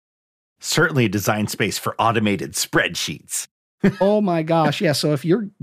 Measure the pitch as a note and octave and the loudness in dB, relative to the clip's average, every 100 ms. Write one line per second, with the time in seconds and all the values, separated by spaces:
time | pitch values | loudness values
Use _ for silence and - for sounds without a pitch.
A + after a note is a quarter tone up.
0 | _ _ _ _ _ _ - - D#3+ D3+ | _ _ _ _ _ _ -4 0 2 2
1 | A2+ G2+ G2 G#2+ G2+ - G#2 - - - | 2 0 0 -2 -2 -2 -4 -2 -6 0
2 | A2 A2+ G#2+ G2 - - - E3 G2 - | 2 2 2 0 -4 -6 -2 0 0 -2
3 | - D2+ - - - _ _ _ G3+ - | -8 -8 -10 -10 -10 _ _ _ 0 2
4 | F#3+ G#3+ G3+ E3+ D#3+ E3 D3+ C#3 F#3 C#3 | 2 2 2 0 0 2 2 2 0 0
5 | D3+ D3+ E3 G3 G3+ - | 0 0 0 0 -2 -10